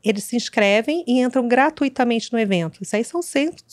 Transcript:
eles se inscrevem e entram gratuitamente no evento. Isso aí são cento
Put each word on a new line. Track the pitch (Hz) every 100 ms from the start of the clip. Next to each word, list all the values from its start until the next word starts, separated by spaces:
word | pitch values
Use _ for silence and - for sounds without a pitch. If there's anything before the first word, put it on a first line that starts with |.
eles | 214 202
se | - 240
inscrevem | - 233 202 214 226 339 -
e | 254
entram | 247 262 240
gratuitamente | 247 294 302 277 - 240 226 -
no | 233
evento. | 208 180 160 -
Isso | 190
aí | 214
são | 233 349
cento | 349 277 311 - _